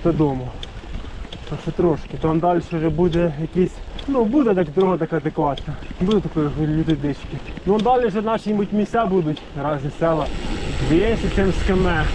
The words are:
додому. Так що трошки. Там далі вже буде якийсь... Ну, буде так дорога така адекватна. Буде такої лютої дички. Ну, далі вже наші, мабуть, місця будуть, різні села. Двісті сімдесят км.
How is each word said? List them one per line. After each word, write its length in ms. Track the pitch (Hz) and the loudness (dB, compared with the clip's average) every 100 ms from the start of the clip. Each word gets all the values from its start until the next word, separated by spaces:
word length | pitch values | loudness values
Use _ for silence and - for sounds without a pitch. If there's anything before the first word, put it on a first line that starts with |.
додому. 440 | 170 151 147 131 127 - - - - - - - - - - | 2 2 2 0 -6 -8 -12 -12 -10 -10 -8 -10 -10 -12 -10
Так 80 | 147 | -6
що 80 | 165 | -6
трошки. 460 | - 175 143 - 147 | 0 2 2 -4 -2
Там 180 | 160 160 | 0 2
далі 220 | 175 175 - | 2 2 0
вже 160 | 165 160 | -2 0
буде 460 | 156 180 165 175 143 | 2 2 2 0 -2
якийсь... 320 | 160 180 180 - - - - | -4 0 0 -2 -12 -8 -2
Ну, 160 | 269 | 0
буде 300 | 214 285 226 | 2 4 4
так 120 | 185 156 | 2 2
дорога 220 | 143 190 175 | 2 2 2
така 200 | 160 160 | 0 -2
адекватна. 580 | 147 151 147 135 - 139 - - | -2 0 -2 -2 -6 -8 -10 -2
Буде 200 | 185 214 | 2 2
такої 280 | 160 165 147 143 151 | 2 0 0 0 0
лютої 300 | 156 160 147 | 0 0 0
дички. 400 | 143 131 - 139 - - 175 | -2 -4 -8 -10 -10 -6 0
Ну, 120 | 220 | 2
далі 280 | 214 254 233 | 4 4 2
вже 160 | 202 | 0
наші, 280 | 214 220 208 | 0 -2 0
мабуть, 220 | 208 202 | 0 0
місця 340 | 208 202 233 220 | 0 2 0 2
будуть, 360 | 185 151 151 - 151 | 2 0 -4 -8 -4
різні 340 | 139 147 143 - | -2 -2 -4 0
села. 280 | 165 160 139 - - - - - 131 | 0 2 0 -2 -4 -4 -4 -2 2
Двісті 400 | 165 214 226 196 - | 4 4 2 0 2
сімдесят 300 | 190 165 - | 2 2 2
км. 220 | 185 185 165 156 | 2 2 2 2